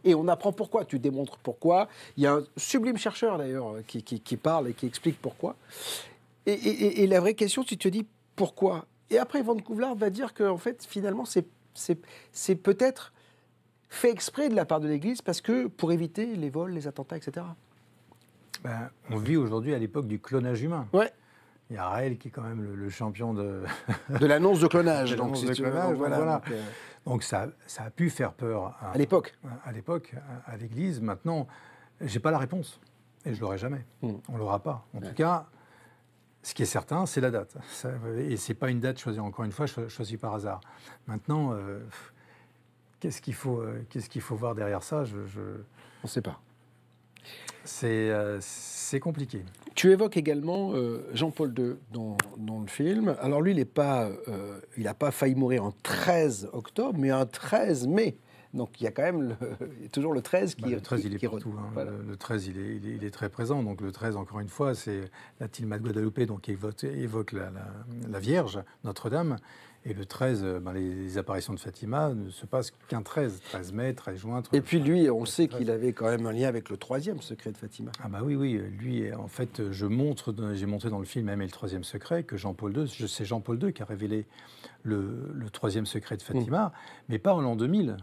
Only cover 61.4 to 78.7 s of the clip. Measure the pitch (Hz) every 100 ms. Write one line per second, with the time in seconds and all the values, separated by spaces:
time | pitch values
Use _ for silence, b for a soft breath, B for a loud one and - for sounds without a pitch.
61.4 | 113 101 101 - 135 98 104 98 - 113
62.4 | 95 92 101 107 104 113 104 - 101 -
63.4 | 117 143 110 95 98 95 113 104 92 107
64.4 | 101 - 143 123 - 98 95 B B _
65.4 | 110 - 110 107 113 110 107 107 117 98
66.4 | - 98 107 104 135 139 123 110 101 101
67.4 | 92 95 98 101 117 120 110 98 104 175
68.4 | 120 98 95 b - 95 117 143 170 120
69.4 | B B B B - 101 95 - 131 113
70.4 | 98 90 90 92 92 92 95 95 92 95
71.4 | - 95 - - 107 139 151 117 95 -
72.4 | - 131 120 _ - 120 101 160 131 95
73.4 | B 95 90 104 131 127 - 92 107 123
74.4 | 120 143 - 170 143 175 156 113 117 -
75.4 | 165 123 113 113 123 110 113 117 113 113
76.4 | 131 117 - 98 - 131 175 160 - 113
77.4 | 110 104 107 - 113 113 113 101 131 139
78.4 | 139 110 98